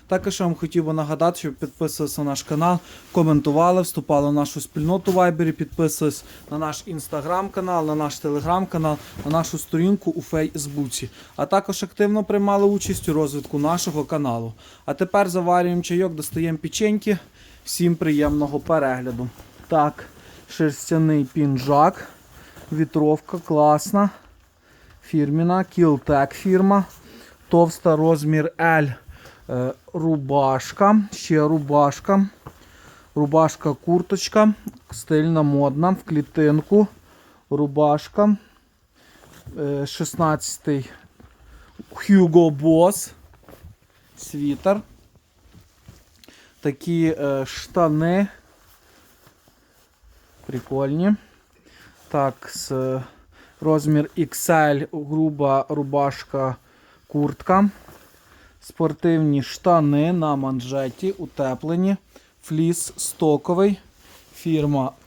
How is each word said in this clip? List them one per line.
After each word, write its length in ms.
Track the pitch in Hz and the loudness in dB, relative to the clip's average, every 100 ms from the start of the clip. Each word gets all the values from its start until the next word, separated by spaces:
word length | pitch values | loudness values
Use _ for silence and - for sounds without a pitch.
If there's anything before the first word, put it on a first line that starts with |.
| - | -4
Також 320 | 185 202 - | -4 -2 -2
я 60 | 180 | -2
вам 100 | 165 | -2
хотів 300 | 165 170 156 | -4 -2 -2
би 80 | |
нагадати, 460 | 160 151 156 165 170 | -2 -2 0 0 0
щоб 140 | 156 | -6
підписувалися 680 | 131 143 - 185 - 147 - | -8 -10 -6 -6 -4 -6 -4
на 60 | 143 | -4
наш 140 | 139 | -4
канал, 360 | - 151 170 175 - - - | -4 0 2 0 -4 -20 -4
коментували, 680 | - 160 147 151 147 170 185 | 0 4 4 2 2 4 2
вступали 480 | 175 - - 147 143 | 0 -4 -2 0 2
в 40 | |
нашу 280 | 147 143 151 | 0 -2 -6
спільноту 500 | - 160 156 190 185 | -10 -4 -2 -2 0
в 20 | |
Вайбері, 380 | 185 180 160 165 | 2 2 2 -2
підписувались 720 | 160 156 - 160 - 151 143 - - - | -2 -6 -2 -2 0 -4 -4 -10 -20 -12
на 60 | 151 | -8
наш 260 | 156 147 - | -6 -8 -10
Instagram-канал, 1000 | 160 - 156 143 180 196 190 185 175 156 | -12 -10 -8 -4 -4 -4 -6 -4 -2 -2
на 100 | 151 | -2
наш 260 | 147 - | -4 -6
Telegram-канал, 760 | 156 147 151 180 190 170 156 147 - - 147 | -4 -4 -2 -2 -2 -2 -2 -4 -8 -10 -4
на 60 | |
нашу 260 | 160 160 160 | -2 -2 -6
сторінку 540 | - 160 180 202 - | -6 0 2 0 -2
у 100 | 165 | -6
Фейсбуці. 880 | - 160 156 160 143 143 135 - 120 - - - | -4 -4 -4 -6 -8 -6 -6 -6 -10 -14 -14 -8
А 100 | 143 | -2
також 380 | 196 196 196 | -2 -2 -6
активно 400 | 185 - 208 208 | -6 -2 0 0
приймали 420 | 208 208 202 202 202 | 0 0 2 2 2
участь 440 | 202 - 196 - | 0 -2 -6 -2
у 40 | |
розвитку 460 | 156 151 143 - 147 | 0 0 -4 -6 -2
нашого 440 | 147 170 185 151 | 0 0 -2 -4
каналу. 500 | 139 160 139 117 113 110 - - - | -4 -4 -2 -4 -6 -12 -20 -14 -8
А 80 | |
тепер 360 | 143 185 208 196 | -4 0 0 0
заварюємо 520 | 175 175 180 175 175 | 0 0 2 2 -2
чайок, 320 | 170 175 185 | -2 -2 -2
достаємо 440 | 156 147 - 165 160 | -4 -8 -4 -4 -4
печеньки. 600 | 160 - 214 214 214 190 - _ - - - | -6 -2 0 0 0 -2 -4 _ -20 -20 -10
Всім 300 | - 175 165 | 0 0 2
приємного 640 | 160 147 147 147 147 143 | 0 2 2 0 -2 -4
перегляду. 680 | - 160 135 127 127 120 123 - - - - | -2 0 0 -2 -6 -6 -8 -10 -20 -18 -2
Так, 360 | 160 147 - - - - - - | 2 2 -2 -14 -20 -20 -20 -12
шерстяний 760 | - 156 139 - 165 160 151 131 | -2 -2 -2 -2 2 2 2 0
пінжак, 840 | - 147 135 131 143 151 - - - - - - - - | -2 0 0 2 4 4 2 -10 -20 -20 -20 -20 -20 -8
вітровка 640 | 156 156 156 151 151 - 180 | -4 -2 0 2 0 -4 -12
класна, 720 | - 151 151 151 - 202 202 - - _ _ _ _ _ _ _ | -4 2 4 2 0 0 0 -2 -20 _ _ _ _ _ _ _
фірміна, 600 | - 160 143 151 170 185 | -6 -2 0 0 0 0
Кілтек 720 | 185 - 170 143 - 143 139 | -2 2 4 2 2 0 0
фірма, 520 | - 190 185 196 202 180 - - - - - - | -2 0 2 4 2 0 -8 -20 -20 -20 -20 0
товста 460 | 170 170 - 175 151 | 4 4 2 0 2
розмір 560 | 160 160 147 156 156 - | 4 2 2 0 0 0
L, 360 | 165 160 147 113 - - - - - | 2 2 2 -4 -14 -20 -20 -20 -8
е, 240 | 123 127 - _ | -6 -4 -8 _
рубашка, 1080 | 175 165 156 135 139 135 131 - - 202 220 202 | -4 -2 -2 0 0 2 0 -4 2 4 4 2
ще 280 | - - 156 | -6 0 2
рубашка, 880 | 151 160 143 147 143 139 - 196 196 - - - - - - - - - | 2 0 2 2 2 0 0 2 0 -4 -20 -20 -20 -20 -20 -20 -10 -4
рубашка, 580 | 147 160 160 - 156 | 2 4 2 0 -6
курточка, 800 | 139 - 175 180 190 - 220 214 208 - - - | -4 0 0 0 -4 0 2 4 2 -4 -18 -18
стильна, 500 | - - 156 160 165 | -14 -2 0 2 2
модна, 480 | 147 143 143 139 175 | 2 2 0 0 0
в 140 | 190 | 0
клітинку, 840 | - 156 143 - 151 151 - 202 208 - _ _ _ _ - | -2 -4 -2 2 4 4 4 4 2 -2 _ _ _ _ -6
рубашка, 880 | 143 147 139 151 147 - - 208 202 _ _ _ _ _ _ _ _ - - - - | -2 -2 2 2 2 -2 2 2 2 _ _ _ _ _ _ _ _ -20 -20 -16 -8
е, 260 | 143 143 139 | -4 -4 -6
шістнадцятий 1040 | - 160 - 160 151 - - - 143 127 - - _ - _ - - - - - - - | -6 -6 -2 0 0 -4 -8 -4 -4 -4 -16 -20 _ -20 _ -20 -20 -20 -20 -20 -8 4
Hugo 420 | 196 175 165 165 | 6 6 6 4
Boss. 600 | 143 156 160 175 202 - - - _ - - - - _ _ _ - | 2 2 4 4 2 -8 -16 -20 _ -20 -20 -20 -20 _ _ _ -20
Світер. 640 | - 147 143 139 190 202 - - _ _ _ _ _ - - _ _ - _ _ _ - _ _ | -14 -6 -4 -2 0 0 -4 -20 _ _ _ _ _ -20 -20 _ _ -20 _ _ _ -20 _ _
Такі, 560 | 147 139 - 170 160 156 | -6 -6 -2 0 0 0
е, 260 | 143 139 131 | -2 -2 -4
штани. 840 | - - - 165 151 165 185 202 - _ _ _ _ _ _ _ _ _ _ _ _ _ _ _ _ _ _ _ _ - | -10 -6 0 2 2 0 0 0 -6 _ _ _ _ _ _ _ _ _ _ _ _ _ _ _ _ _ _ _ _ -12
Прикольні. 720 | 131 - 135 139 151 185 214 _ _ _ _ _ _ - _ - | -12 -6 -4 -2 0 0 0 _ _ _ _ _ _ -20 _ -8
Так, 440 | 151 139 131 - | -2 -2 -4 -14
з, 180 | - - | -14 -6
е, 320 | 131 131 131 127 - _ _ _ - | -4 -4 -4 -8 -18 _ _ _ -6
розмір 480 | 151 156 147 151 151 - | 0 0 2 0 0 -4
ікс 340 | 151 - - | -6 -4 0
ель, 360 | 165 151 143 156 | 4 4 2 -2
груба 720 | 160 143 156 160 143 143 135 135 | -8 -6 -2 0 0 0 0 0
рубашка, 840 | 147 139 143 139 131 - 139 131 123 _ _ _ _ _ | -4 -2 0 -2 -4 -8 -4 -4 -6 _ _ _ _ _
куртка. 640 | 147 147 143 - 185 202 - - - _ _ _ _ _ _ | -2 -2 -2 0 2 2 -2 -18 -20 _ _ _ _ _ _
Спортивні 840 | - - 160 151 175 165 156 143 | -12 -4 -4 0 0 2 2 0
штани 720 | 127 - 185 170 147 143 156 | -2 -4 2 4 4 2 2
на 220 | 180 156 139 | 0 -2 -2
манжеті, 760 | 135 131 123 139 131 - 190 | -4 -6 -6 -6 -6 -6 -6
утеплені. 840 | 196 170 - 135 127 156 170 190 196 _ - _ _ | -6 -8 -6 -4 -4 -4 -2 0 -2 _ -20 _ _
Фліс 500 | - 156 165 170 - - | -6 -2 0 -2 -6 -10
стоковий. 840 | - - 151 147 - 175 196 196 - _ - - _ - | -10 -2 0 0 0 0 0 0 -8 _ -20 -20 _ -10
Фірма 560 | 170 160 147 143 131 - | -2 0 0 0 -2 -6